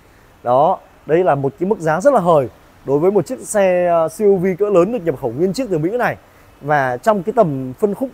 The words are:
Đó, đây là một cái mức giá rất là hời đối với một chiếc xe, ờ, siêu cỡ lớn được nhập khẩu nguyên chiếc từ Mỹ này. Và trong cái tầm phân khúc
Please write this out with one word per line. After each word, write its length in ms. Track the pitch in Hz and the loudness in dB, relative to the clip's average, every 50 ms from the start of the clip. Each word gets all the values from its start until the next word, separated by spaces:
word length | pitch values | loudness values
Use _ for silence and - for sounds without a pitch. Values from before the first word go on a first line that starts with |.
| - _ _ _ _ _ _ _ | -14 _ _ _ _ _ _ _
Đó, 360 | - 117 123 131 151 180 185 - - - - _ _ | -2 0 2 2 4 2 0 -2 -6 -14 -20 _ _
đây 180 | 131 151 175 185 | 0 0 2 2
là 100 | 170 143 | 2 0
một 180 | 139 135 135 - - | 0 -2 -4 -4 -4
cái 80 | 175 196 | -4 -4
mức 100 | 220 214 | -4 -2
giá 220 | 160 160 156 175 | -2 -2 -2 2
rất 140 | 196 285 269 | 2 2 2
là 60 | 214 | 4
hời 280 | 170 175 165 143 127 107 - - - _ _ _ - | 2 4 2 2 2 0 -6 -14 -20 _ _ _ -4
đối 140 | 131 139 147 | -2 0 2
với 120 | 165 190 | 2 2
một 160 | 208 196 - | 2 0 -2
chiếc 120 | - 262 226 | -2 -6 -10
xe, 460 | 208 - - 208 196 185 180 180 180 | -10 -4 -2 0 2 2 2 2 2
ờ, 220 | 175 170 165 160 156 | 2 2 2 0 -2
siêu 320 | - - 214 202 196 180 175 190 180 - | -2 0 2 2 2 2 2 -2 -2 -2
cỡ 100 | 208 214 | -2 2
lớn 240 | 202 170 175 208 | 4 2 2 2
được 120 | 247 220 165 | 0 -4 -4
nhập 100 | 165 131 - | -4 -4 -4
khẩu 120 | 131 117 | -6 -6
nguyên 200 | 113 139 180 196 | -2 -2 -2 -2
chiếc 140 | 175 254 269 202 | -2 -4 -4 -4
từ 80 | 180 156 | -4 -2
Mỹ 180 | 151 185 453 | -2 -2 -2
này. 200 | 247 220 170 117 - - _ _ - - - _ _ | -2 -2 -4 -4 -6 -12 _ _ -20 -20 -20 _ _
Và 360 | 139 143 151 143 131 127 123 | -4 -2 0 0 0 -2 -4
trong 260 | 120 - 220 214 196 | -2 -2 -2 -2 0
cái 100 | 160 220 - | -2 -2 0
tầm 360 | 240 202 156 139 131 131 127 123 - | 2 2 2 0 -4 -6 -8 -4 -4
phân 160 | 214 202 196 | -4 -4 -2
khúc 140 | - 269 247 | -4 -8 -8